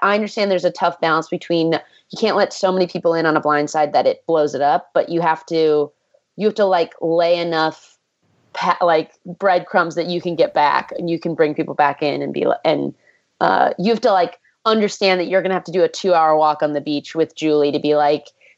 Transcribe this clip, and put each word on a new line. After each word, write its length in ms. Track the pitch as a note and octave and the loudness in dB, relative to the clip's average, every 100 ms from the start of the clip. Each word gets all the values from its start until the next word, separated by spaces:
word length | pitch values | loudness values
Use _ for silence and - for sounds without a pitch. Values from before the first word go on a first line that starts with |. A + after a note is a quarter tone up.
I 140 | G3 G#3 | 0 0
understand 340 | G#3 - G3+ | -2 -4 0
there's 140 | F3+ | 0
a 80 | F3 | 0
tough 280 | - F3 - | 0 -4 -2
balance 280 | E3 D#3 - | 0 0 -2
between, 460 | F3 - E3+ E3 | -8 -2 0 0
you 440 | D#3 - _ _ - | -2 -6 _ _ -4
can't 180 | G#3+ F#3+ | -2 0
let 160 | G3+ | -2
so 200 | - F#3 | 0 -2
many 160 | F#3 F3 | 0 -2
people 260 | F3 E3+ | -2 -2
in 120 | E3 D#3+ | 0 2
on 100 | D#3 | 0
a 40 | |
blind 300 | D3+ D3 D3 | 2 0 0
side 220 | D#3+ D3+ | 0 0
that 160 | D3 B2+ | 2 0
it 180 | - - | -2 -2
blows 300 | D#3+ D3 C3 | 0 0 0
it 40 | |
up, 300 | C#3+ F3 - | 0 0 0
but 160 | E3 - | -2 -2
you 120 | E3+ | -2
have 260 | E3 D#3+ - | -2 -2 -2
to, 460 | E3 D#3 D3+ D3 _ _ _ _ | 0 2 2 0 _ _ _ _
you 140 | - G#3 | -4 -2
have 80 | G#3 | 0
to, 80 | |
like, 300 | G3 F3+ E3 - | 2 2 0 -4
lay 380 | E3 E3 E3+ E3+ | -2 0 2 2
enough 540 | E3+ D#3+ D#3+ - - _ _ _ _ _ _ | 0 0 0 -2 -20 _ _ _ _ _ _
pa-, 240 | - - - | -6 -2 0
like, 320 | F3 D#3+ - _ F3+ | 2 2 0 _ -18
breadcrumbs 720 | E3+ G3 F3+ F3 G3 E3+ D#3 | -4 0 0 0 -2 -2 -2
that 100 | E3+ | -4
you 120 | F3 | -4
can 120 | F3 | -4
get 200 | D#3+ - | 0 0
back 360 | - C#3+ C#3 - - | 2 2 0 -4 -8
and 120 | F3 | -4
you 80 | E3 | -4
can 160 | F3 | -4
bring 200 | D#3 D#3 | 0 0
people 200 | D3+ D3+ | 0 -6
back 280 | C#3+ C#3+ C#3 | 0 0 0
in 200 | D3 C#3 | -4 -4
and 100 | C#3+ | -6
be 140 | C#3+ - | -2 -2
li-, 80 | - | 0
and, 300 | - D3 C#3+ - _ _ _ - | 0 -2 -2 -8 _ _ _ -2
uh, 320 | E3+ F#3 - - | 0 2 2 0
you 140 | F#3 | 0
have 80 | A3 | 0
to, 100 | A#3 | 2
like, 300 | F#3+ E3+ - _ _ | 2 0 -4 _ _
understand 560 | A3 A3 G#3 - G3 F#3 | 0 0 0 0 0 0
that 60 | E3+ | 0
you're 160 | F#3 | 0
gonna 100 | F#3 | 0
have 120 | F#3 | -4
to 80 | F3+ | -4
do 100 | F3 | 0
a 60 | E3 | 0
two-hour 460 | - F#3+ F3 D#3+ D#3 | 0 0 2 4 4
walk 240 | D#3 D3 | 2 2
on 100 | D3+ | -2
the 80 | D3 | -2
beach 340 | D3+ C#3+ C#3 | -4 -6 -6
with 200 | D#3+ D#3 | -4 -4
Julie 360 | - D#3 D3+ C#3+ | -2 0 2 2
to 80 | C#3 | 0
be 160 | D3 | 0
like, 340 | D3 D3 D3+ - _ _ | 2 2 0 -4 _ _